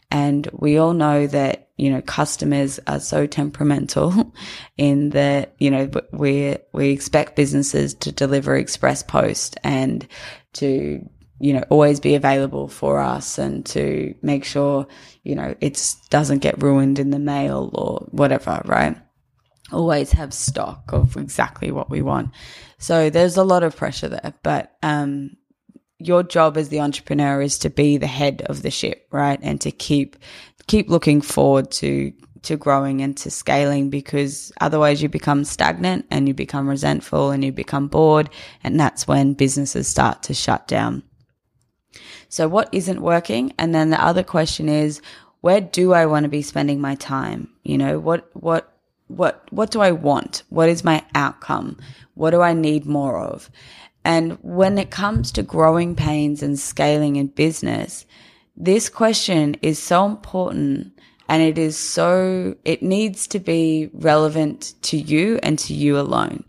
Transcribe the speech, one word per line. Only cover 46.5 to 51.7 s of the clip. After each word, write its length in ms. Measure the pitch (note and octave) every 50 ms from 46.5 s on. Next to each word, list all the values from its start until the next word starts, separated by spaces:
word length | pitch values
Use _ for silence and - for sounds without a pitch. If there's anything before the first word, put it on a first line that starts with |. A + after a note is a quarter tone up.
| - D3+ C#3+ C#3+ C#3+ C#3
my 140 | C#3+ C#3 C#3
time? 520 | C3+ - - C3+ C3+ C3+ G#2+ A2 A#2 - - _ _ -
You 140 | D3+ C#3+ C3+
know, 220 | C#3 C#3 D3+ D#3
what, 300 | D#3 D#3+ E3 E3+ - _ -
what 360 | F#3+ E3 E3 E3 E3 - _ _ _ _ _ _ _ _ -
what, 340 | - - F3+ - - - _ -
what 200 | - - A3 G#3+
do 100 | - A3
I 100 | G3+ F#3
want? 520 | E3+ D#3+ D#3+ C#3+ C#3 - - - - - - _
What 200 | - D#3+ E3 E3
is 140 | E3+ E3 -
my 200 | E3+ D#3+ D#3 - - -
outcome? 640 | C#3+ C#3+ - - - - - - - - -